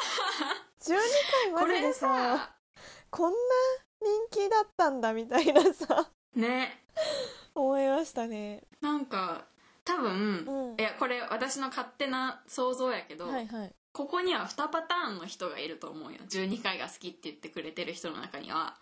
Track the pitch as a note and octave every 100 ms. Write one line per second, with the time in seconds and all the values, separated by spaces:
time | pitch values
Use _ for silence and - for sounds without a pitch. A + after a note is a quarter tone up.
0 | C5 - - - C#4+ F#4 - - - F#4
1 | A#4 C#5+ C5+ C5+ A4+ E4 F4 G#4 B4 B4+
2 | C4 - B3 B3 - - _ - - -
3 | - - E4+ G#4+ B4 B4+ C5 C5 - _
4 | G#4+ G#4+ A4+ G4+ G4+ A4 G#4 - D#4+ C4+
5 | A3+ A3 A3+ B3 D#4 D4 F4+ D4+ D#4 A#3
6 | E4 _ _ - A3+ B3+ B3+ - _ -
7 | D#5 C#5+ B4 - - - C4+ C#4 C4+ C4+
8 | E4 - A#3 G#3+ G#3 G#3 - - D4 D4
9 | C4+ G3+ F3+ E3 - _ _ _ - F4
10 | A#3+ F#3+ G#3 F#3 G#3 C4+ B3+ A3 G#3+ G#3+
11 | B3+ B3 - A3+ C4 C#4 C4 B3+ A#3+ -
12 | C#4 C4 C4 - - - B3+ B3+ B3+ G#3+
13 | - D#3 F3 C4+ A3+ A3+ G3+ - _ -
14 | C#4+ F4+ F#4 C#4+ F#3 - D4 E4 E4 F4
15 | D4+ F#3+ F3 - F3+ C#3+ D3+ E3 D#3 D3+
16 | C3+ - F#3+ F#3+ F#3+ A3+ G3+ F#3 B2+ -
17 | F3+ - D#3+ D3 D#3 - D#3 D#3 D#3+ E3+
18 | F3 D#3 - C#3 - D#3 D#3+ -